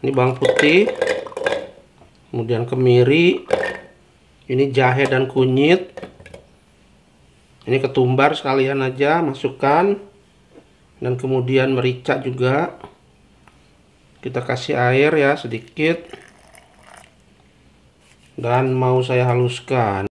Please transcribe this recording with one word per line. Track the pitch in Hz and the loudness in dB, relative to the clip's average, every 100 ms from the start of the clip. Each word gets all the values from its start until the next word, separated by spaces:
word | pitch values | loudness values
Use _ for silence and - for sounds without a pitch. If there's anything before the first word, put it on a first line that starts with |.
Ini | 135 135 | -2 0
bawang | 127 | 0
putih, | 127 135 - 147 175 220 - - - - - - - - - _ _ - _ _ | 2 0 2 4 4 2 -2 -4 -4 -6 -6 -4 -4 -8 -18 _ _ -20 _ _
kemudian | 123 113 117 120 | -8 -4 -4 -2
kemiri, | 131 127 123 123 151 175 - - - - - - _ _ _ _ _ _ | 0 4 4 6 6 4 2 -2 -2 -2 -8 -16 _ _ _ _ _ _
ini | 127 139 | 0 0
jahe | 127 127 127 135 | 2 2 2 2
dan | 131 131 | 0 0
kunyit, | - 127 131 147 185 - - - - - - _ _ _ _ _ _ _ _ _ _ _ _ - | 0 2 2 4 2 0 -14 -18 -20 -20 -20 _ _ _ _ _ _ _ _ _ _ _ _ -4
ini | 131 | -2
ketumbar | 131 135 127 127 139 | -2 0 0 2 2
sekalian | 151 139 135 131 139 | 0 -2 0 0 0
aja | 131 131 139 160 | -4 -2 0 2
masukkan, | 160 135 131 - 135 151 196 202 - _ _ _ _ - _ _ _ _ | 0 -4 -6 -2 0 2 2 -2 -6 _ _ _ _ -20 _ _ _ _
dan | 123 127 | -6 -4
kemudian | 131 131 123 131 131 131 | -2 -2 0 0 2 0
merica | 127 123 - 147 | 0 -4 -4 -4
juga. | 135 127 127 139 170 - - _ _ _ _ _ - _ _ _ _ _ _ _ 127 | -4 -2 0 0 -2 -8 -20 _ _ _ _ _ -20 _ _ _ _ _ _ _ -10
Kita | 127 | -8
kasih | 123 120 - | -6 -6 -4
air | 143 123 127 147 | 0 2 4 2
ya | 160 139 143 | 4 2 0
sedikit. | 120 113 - - 156 165 - - - - - - _ _ - - - _ _ _ _ _ _ _ _ _ _ _ _ | -4 -10 -12 -4 -2 -2 -6 -20 -20 -20 -20 -20 _ _ -20 -20 -20 _ _ _ _ _ _ _ _ _ _ _ _
Dan | - 117 123 131 | -8 -2 0 0
mau | 127 127 127 127 | 0 2 0 0
saya | 127 127 | 0 2
haluskan. | 123 123 123 - 131 110 98 101 | 0 0 -4 -4 0 0 -2 -4